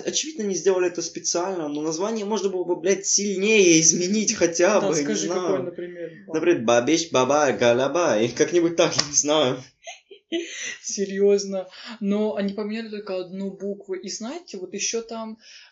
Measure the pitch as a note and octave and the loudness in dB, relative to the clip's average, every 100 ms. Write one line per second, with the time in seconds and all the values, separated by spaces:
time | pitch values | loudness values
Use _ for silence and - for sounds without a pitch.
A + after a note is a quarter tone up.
0 | - - D4+ D#4 G3+ F3 F3 F#3 F3+ F3 | -4 -4 -6 -6 -6 0 2 2 0 -2
1 | D#3+ E3+ - F3 F#3 F#3 D3 D3 D#3 D#3+ | -8 -8 -4 -4 -2 -4 -6 -4 -4 -4
2 | G#3 A3+ G3+ G#3+ F#3+ F#3 F3 E3+ E3+ F#3+ | -4 -4 -4 -2 -2 -2 -2 -2 0 0
3 | - - G#3 F#3+ G#3 A3 F3 D#3+ D#3+ E3+ | 0 0 0 0 4 6 8 8 6 2
4 | F3+ G#3+ G3+ - E3+ - F3 G3+ F#3+ E3 | 0 0 0 2 0 4 4 4 2 0
5 | C#3 G#3 D#3+ F#3 F3+ - F3+ E3+ F3 F3 | 0 -2 -2 -2 0 -2 -2 -8 -12 -10
6 | D#3+ D#3+ - D#3+ F3 D3 A2+ A#2+ B2+ D#3+ | -12 -14 -6 0 2 4 4 4 4 0
7 | - B2+ B2+ D3 C#3+ G#2 A#2+ A#2+ C#3 D#3+ | 2 2 4 4 4 4 4 4 2 2
8 | E3 G#2+ B2 C#3 D3+ F3 E3 E3+ D#3+ - | 2 2 2 2 2 2 2 2 2 0
9 | D3 C#3+ D3 D#3 B2+ C#3 - _ - - | -2 -2 2 2 2 -2 -10 _ -18 -18
10 | _ - _ E4+ - - - - - G#3 | _ -20 _ -8 -8 -10 -12 -12 -10 -6
11 | G3 G3 G3+ G3+ G3 F#3+ F#3 - A#3+ A3 | -4 2 4 4 0 -6 -8 -14 -16 -6
12 | G3 G#3 G#3+ G3+ G3+ G3+ G#3 A3 A3+ G#3 | -2 0 0 -2 -4 -4 -6 -6 -8 -10
13 | G#3 F#3 F3 F#3+ G3 F#3 G3 G3 - F#3 | -6 -8 -8 -8 -10 -8 -8 -8 -8 -10
14 | G3 - A3 E4+ - F#3+ F3+ G3+ - A#3 | -8 -10 -10 -12 -12 -14 -10 -6 -4 -6
15 | A3+ A3+ A3 A3 - - - | -8 -10 -12 -14 -20 -20 -20